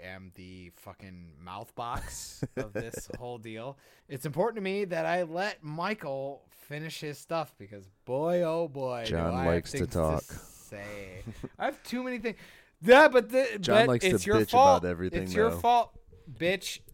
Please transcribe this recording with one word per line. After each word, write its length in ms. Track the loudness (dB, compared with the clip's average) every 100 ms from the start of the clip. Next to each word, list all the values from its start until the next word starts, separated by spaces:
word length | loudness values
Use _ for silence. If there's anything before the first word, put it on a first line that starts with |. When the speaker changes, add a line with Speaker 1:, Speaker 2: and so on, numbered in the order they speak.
Speaker 1:
am 300 | -14 -14 -16
the 380 | -18 -18 -18 -20 -20
fucking 560 | -20 -18 -18 -18 -20 -20
mouthbox 1040 | -16 -14 -14 -10 -8 -8 -10 -12 -16 -10 -8
Speaker 2:
<laughs> 60 | -8
Speaker 1:
of 160 | -8
this 360 | -8 -8 -10 -12 -12
whole 200 | -12 -12
deal. 400 | -12 -12 -14 -16 _ _ -14
It's 180 | -10 -8
important 300 | -2 -2 -2
to 40 |
me 220 | -6 -4 -4
that 200 | -4 -2
I 160 | -2
let 400 | -2 -4 -6 -6
Michael 760 | -10 -6 -6 -6 -6 -8 -8 -12 _
finish 500 | _ -14 -10 -10 -10
his 160 | -10 -12
stuff 360 | -6 -6 -6 _
because 300 | -18 -18 -20 _
boy, 380 | -6 -2 0 0
oh 260 | 0 0 -4
boy, 360 | -6 -6 -6 -4
do 60 |
Speaker 2:
John 220 | -2 -2
Speaker 1:
I 40 | 0
have 20 | 0
Speaker 2:
likes 180 | 0 -2
to 60 | -4
Speaker 1:
things 160 | -2
Speaker 2:
talk. 260 | 0 0 0 -4
Speaker 1:
to 80 |
say. 880 | -16 -18 -20 -16 -14 -12 -14 -14 -14 -14 -14 -14 -6
I 60 |
have 180 | -6 -6
too 220 | -10 -8
many 140 | -6 -6
things. 180 | -8 -10 -18 -20 _ _
Yeah, 260 | 10 10 12
but 220 | 8 4
the, 280 | 0 0 -2
Speaker 2:
John 220 | 4 6
Speaker 1:
but 60 | 6
Speaker 2:
likes 160 | 4
to 100 | 4
Speaker 1:
it's 120 | 2 4
your 100 | 2
Speaker 2:
bitch 140 | 4
about 0 |
Speaker 1:
fault. 340 | 8 8 8
Speaker 2:
everything, 400 | 2 -2 -4 -4
Speaker 1:
It's 100 | -2
your 160 | 0 0
Speaker 2:
though. 80 | 2
Speaker 1:
fault, 400 | 2 2 2 -8 -20 -20 -18 -4
bitch. 420 | -2 -2 -6 -12 -16